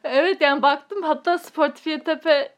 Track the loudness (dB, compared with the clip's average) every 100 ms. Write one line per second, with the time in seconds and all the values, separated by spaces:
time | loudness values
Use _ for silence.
0 | 0 0 0 2 2 4 2 0 _ -6
1 | -2 -2 -2 -4 -4 -2 -2 -2 -8 -6
2 | -4 -4 0 0 0